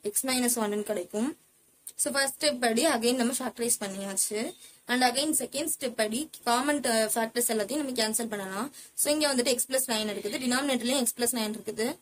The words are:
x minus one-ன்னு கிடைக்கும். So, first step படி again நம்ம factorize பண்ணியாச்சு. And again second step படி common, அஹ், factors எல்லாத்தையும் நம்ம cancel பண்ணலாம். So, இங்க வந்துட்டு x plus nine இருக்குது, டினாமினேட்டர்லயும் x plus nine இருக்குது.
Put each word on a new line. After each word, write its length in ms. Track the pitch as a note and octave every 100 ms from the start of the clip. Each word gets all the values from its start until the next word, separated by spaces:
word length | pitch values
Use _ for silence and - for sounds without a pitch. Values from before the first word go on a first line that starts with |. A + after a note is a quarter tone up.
| G#3
x 20 | G#3 C4
minus 260 | B3+ B3 A#3+
one-ன்னு 240 | G#3+ G#3 G#3
கிடைக்கும். 380 | G3+ F3+ G#3 B3 E4+ _ _ _ _ - -
So, 100 | D4
first 240 | C#4 C4+ -
step 220 | D4+ B3
படி 260 | A#3+ A3+ D#4+
again 240 | B3+ A#3 B3+
நம்ம 120 | A#3+ C4+
factorize 380 | B3+ - A#3 -
பண்ணியாச்சு. 560 | G3+ F#3+ G3 F#3+ - G#3 C4+ F#4 - - -
And 100 | B3 B3+
again 220 | B3 D#4 D4+
second 320 | B3 C4+ D#4
step 240 | - C4 A3+
படி 220 | G#3+ A3+ D#4 - -
common, 340 | A#3+ C#4+ D4 B3
அஹ், 180 | A3+ G#3+
factors 360 | A#3+ A3+ A#3+ A#3+
எல்லாத்தையும் 280 | A3 G3+ C#4+
நம்ம 120 | C#4 B3
cancel 320 | A3 A3 A3+
பண்ணலாம். 380 | G#3 F#3+ F#3+ C4+ - - -
So, 120 | -
இங்க 120 | D4+ D4
வந்துட்டு 200 | C4 A#3+ B3
x 20 | -
plus 120 | C4 B3+
nine 160 | A3 G#3+
இருக்குது, 260 | G3 G#3 C4+ B3+
டினாமினேட்டர்லயும் 580 | B3 C#4+ B3+ A#3 C4+ A#3+
x 40 | -
plus 160 | A#3+ B3
nine 120 | G#3+ G#3+
இருக்குது. 300 | G#3 G#3+ A#3 E4